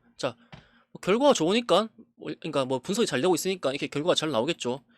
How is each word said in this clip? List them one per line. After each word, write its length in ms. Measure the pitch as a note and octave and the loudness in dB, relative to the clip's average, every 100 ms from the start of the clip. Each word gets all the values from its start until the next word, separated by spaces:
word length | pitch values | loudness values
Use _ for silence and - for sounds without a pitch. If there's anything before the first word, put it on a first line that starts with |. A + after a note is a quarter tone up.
| _ - | _ -8
자, 220 | C3+ - _ - - _ _ | -6 -6 _ -20 -20 _ _
뭐 100 | - | -6
결과가 320 | - A3+ C#4+ | 0 4 4
좋으니까, 560 | A#3+ D#3+ A3+ A#3+ F3+ A3 - - _ | 4 2 0 2 2 2 -8 -20 _
뭐, 140 | D#3 D#3+ | -14 -12
그러니까 260 | E3 D3 C3 | -4 -2 -2
뭐 120 | C3 | -2
분석이 300 | - G#3+ G#3 | -2 -2 0
잘 120 | B2+ | 2
되고 140 | F3+ | 2
있으니까 380 | E3 F#3 F#3+ C3+ | 2 0 -4 -4
이렇게 160 | C#3 D3 | -4 -4
결과가 260 | C#3+ E3+ | -2 0
잘 160 | D3 D#3 | 0 0
나오겠죠. 540 | A2+ C#3+ E3 A#2+ C3 - | 0 0 -2 -4 -6 -10